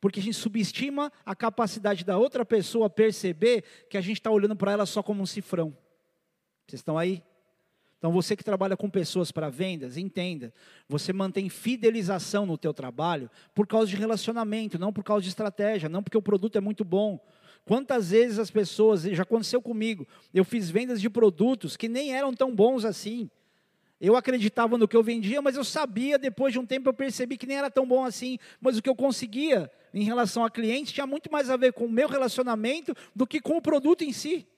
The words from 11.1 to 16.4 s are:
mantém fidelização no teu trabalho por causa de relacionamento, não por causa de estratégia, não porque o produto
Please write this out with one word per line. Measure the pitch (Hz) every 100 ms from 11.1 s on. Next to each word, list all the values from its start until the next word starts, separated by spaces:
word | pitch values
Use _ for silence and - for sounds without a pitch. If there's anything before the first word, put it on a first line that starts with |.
mantém | 190 190 185 196
fidelização | - - 247 226 226 180 190 - 202 202
no | 160
teu | 160
trabalho | 147 131 123 160 165 123 _ _
por | -
causa | 208 220 220
de |
relacionamento, | 190 220 220 - 233 220 214 220 175
não | 190
por | 202
causa | 202 208
de | 185
estratégia, | 175 214 - 208 220 156
não | 175
porque | 202 226
o |
produto | 202 202